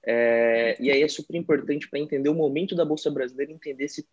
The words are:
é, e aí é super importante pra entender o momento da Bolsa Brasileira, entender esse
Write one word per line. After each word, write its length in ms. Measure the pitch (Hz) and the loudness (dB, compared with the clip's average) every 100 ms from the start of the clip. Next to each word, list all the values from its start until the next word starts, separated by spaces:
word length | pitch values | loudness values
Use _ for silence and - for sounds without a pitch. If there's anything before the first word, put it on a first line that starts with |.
| - | 0
é, 720 | 117 117 117 117 113 117 - | 2 4 4 4 4 2 0
e 80 | 127 | 2
aí 140 | 139 | 4
é 60 | 151 | 2
super 260 | - 151 | 0 -6
importante 560 | 170 170 143 135 147 - | -6 0 0 0 -4 -4
pra 80 | 143 | -6
entender 300 | 151 143 139 | -4 0 0
o 60 | |
momento 420 | 160 151 139 190 175 | 2 0 0 -2 0
da 80 | |
Bolsa 260 | 156 156 151 | 0 0 -2
Brasileira, 400 | 143 127 131 143 | -2 -4 -6 -8
entender 360 | 160 151 135 143 | -8 -12 -8 -8
esse 200 | - - | -8 -12